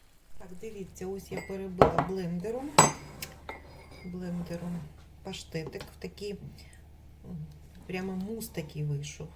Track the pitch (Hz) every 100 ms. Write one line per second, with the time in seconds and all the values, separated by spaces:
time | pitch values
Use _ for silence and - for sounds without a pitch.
0 | - - - - 196 180 220 208 180 -
1 | 185 196 - 185 - 190 190 180 - -
2 | 175 190 175 175 202 240 285 - - -
3 | - - - - - - - - - -
4 | 180 180 180 175 170 170 175 175 151 -
5 | - - - 190 - - 156 190 - -
6 | - - 202 196 139 - - - - -
7 | - - - 160 156 - - - - 185
8 | 190 185 196 226 214 - 147 156 147 143
9 | 147 - 151